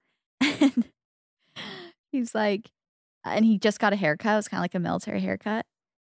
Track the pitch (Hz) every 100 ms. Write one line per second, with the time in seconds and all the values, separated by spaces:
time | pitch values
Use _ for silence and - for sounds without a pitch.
0 | _ _ _ _ 285 285 277 247 - _
1 | _ _ _ _ _ - - 370 349 _
2 | _ 277 233 220 208 202 - _ _ _
3 | _ _ - 113 226 208 214 208 208 202
4 | 165 151 214 214 208 190 175 180 170 185
5 | - 202 185 190 208 220 - _ _ _